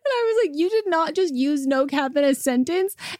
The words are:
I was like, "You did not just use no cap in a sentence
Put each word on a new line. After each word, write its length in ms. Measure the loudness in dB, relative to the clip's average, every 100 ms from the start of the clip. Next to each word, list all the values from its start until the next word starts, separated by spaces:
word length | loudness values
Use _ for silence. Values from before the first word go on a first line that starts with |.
| -2
I 280 | 0 2 2
was 140 | 0
like, 100 | 0
"You 100 | 0
did 140 | 0 0
not 280 | 0 0
just 200 | 0 0
use 320 | 0 0 0 0
no 200 | 0 0
cap 320 | 0 -2 2
in 80 | 2
a 100 | 2
sentence 640 | 0 0 0 0 -2 -4 -14 -10